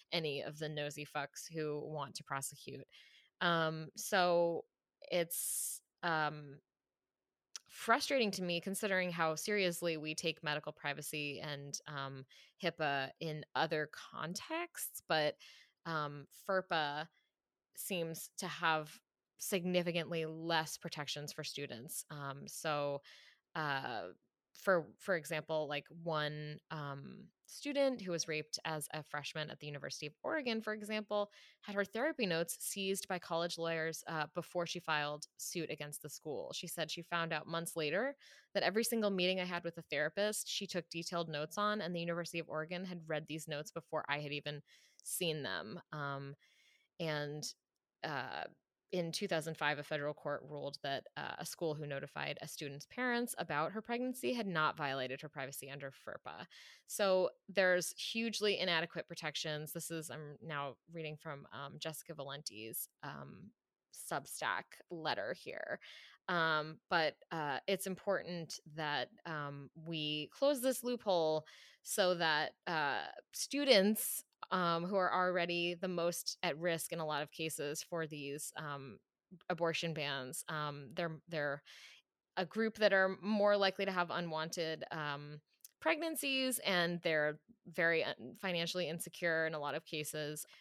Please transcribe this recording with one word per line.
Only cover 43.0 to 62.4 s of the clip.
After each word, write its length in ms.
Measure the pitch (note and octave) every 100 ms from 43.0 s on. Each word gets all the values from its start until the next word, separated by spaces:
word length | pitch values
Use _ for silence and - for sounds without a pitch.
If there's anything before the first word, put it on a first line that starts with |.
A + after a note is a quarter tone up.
| D#3+
read 160 | D3+ D#3
these 180 | D#3 D#3
notes 240 | D3 D3+
before 320 | E3+ - D#3+ -
I 100 | C#3+
had 140 | D3
even 280 | C#3+ D3 D3 - - - _
seen 400 | - - F3 D#3
them. 360 | B2 F2+ G2+ E3+ -
Um, 420 | D3+ C#3+ C#3 C#3 C#3+ _ _ _ _ _ -
and, 460 | E3 D3+ D3 D3 D3+ - _ _ _ _
uh, 400 | D#3 C#3 B2 D#2 D#2 - _ _ _
in 180 | F3+ E3+
two 160 | D#3 G3+
thousand 300 | E3 D#3 D#3+
five, 220 | D3 D3
a 40 |
federal 300 | D3 D3+ C#3+
court 280 | D3 D3 C#3+ C#3
ruled 280 | D3 C#3 C#3+
that, 220 | C#3 C#3 - -
uh, 160 | D3 -
a 60 | E3+
school 300 | - E3 D3+
who 100 | D3
notified 520 | C#3 D3 D3+ C#3+ D3
a 60 | D#3+
student's 380 | - D3 C#3+ -
parents 500 | - B3+ A#3+ A#3+ -
about 360 | E3+ D3 E3
her 80 | G3+
pregnancy 520 | G#3+ A#3+ B3+ B3+ B3
had 140 | A#3+ G3+
not 300 | E3 D#3 -
violated 420 | C#3+ C3+ B2+ C3
her 80 | D3+
privacy 420 | D3 C3+ C#3 C#3
under 220 | C#3+ C#3
ferpa. 540 | - - - - D#2+ - - - - -
So 420 | - G3 F#3 F3+ - -
there's 440 | F#3+ F#3 F3+ E3+ -
hugely 640 | - A3+ A#3 G#3 G#3 G3+
inadequate 480 | F#3 E3 E3 E3 -
protections. 640 | E3+ D#3 - D#3+ D3+ D3+
This 180 | E3+ -
is, 180 | E3 D#3+
I'm 280 | D#3 D3+ C#3+
now 340 | D#3+ D3 C#3+ A#2 -
reading 240 | E3+ D#3 D3+
from, 280 | E3 C#3 C#3
um, 220 | A2+ C#3 D3+
Jessica 340 | D#3+ D#3 -
Valenti's, 720 | D#3 C#3 C#3